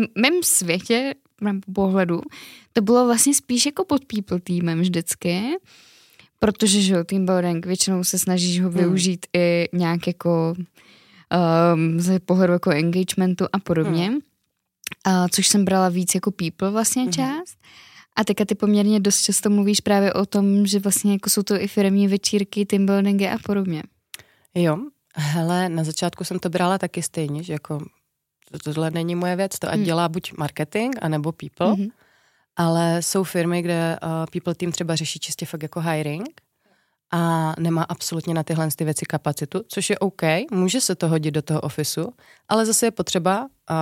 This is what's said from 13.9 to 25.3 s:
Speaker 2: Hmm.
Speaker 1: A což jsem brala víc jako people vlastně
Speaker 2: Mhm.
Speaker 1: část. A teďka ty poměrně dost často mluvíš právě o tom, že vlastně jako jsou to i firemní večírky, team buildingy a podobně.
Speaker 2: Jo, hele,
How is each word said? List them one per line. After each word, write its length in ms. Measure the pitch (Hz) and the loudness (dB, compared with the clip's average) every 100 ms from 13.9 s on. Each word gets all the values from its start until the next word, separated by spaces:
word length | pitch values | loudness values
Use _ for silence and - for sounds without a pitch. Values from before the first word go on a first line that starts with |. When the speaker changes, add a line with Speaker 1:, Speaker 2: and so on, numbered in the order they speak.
| 165 185 | 0 0
Speaker 2:
Hmm. 100 | 285 - _ _ _ _ _ - - | -2 -6 _ _ _ _ _ -16 -6
Speaker 1:
A 240 | 190 185 180 | 0 2 2
což 200 | - 185 | 2 2
jsem 160 | 202 | 2
brala 240 | 185 190 185 | 4 4 2
víc 260 | 175 180 | 0 0
jako 160 | 185 202 | -2 -2
people 400 | - 160 - 196 | -4 -6 -4 -4
vlastně 320 | 214 220 254 | 0 -2 0
Speaker 2:
Mhm. 100 | 254 | -2
Speaker 1:
část. 440 | 175 262 302 359 - - - - - - - | -2 -2 -4 -10 -18 -20 -20 -20 -20 -10 -4
A 80 | |
teďka 200 | 214 202 | -2 0
ty 100 | 202 | 0
poměrně 460 | 202 208 208 208 214 | 0 2 4 4 2
dost 220 | 196 - | 2 0
často 280 | - 196 214 | 0 0 2
mluvíš 300 | 202 202 208 | 2 2 2
právě 320 | - 202 196 | 2 4 4
o 140 | - 196 | 0 0
tom, 400 | 202 202 202 202 | 2 4 4 2
že 120 | 202 | 0
vlastně 340 | 196 190 208 | 0 0 2
jako 180 | 196 202 | 0 0
jsou 120 | - | -2
to 180 | 196 202 | 0 -2
i 80 | 202 | -2
firemní 400 | - 196 196 202 | 0 2 4 4
večírky, 580 | 196 - 208 196 208 202 | 2 0 -2 -2 -4 0
team 200 | 202 196 | 2 2
buildingy 420 | 196 196 202 196 | 2 2 2 0
a 80 | 226 | -2
podobně. 440 | - 202 185 156 - _ _ - - _ _ | -2 -2 -2 -4 -8 _ _ -20 -20 _ _
Speaker 2:
Jo, 240 | 180 170 156 285 _ _ | 0 2 0 -4 _ _
hele, 540 | - 147 | -6 -2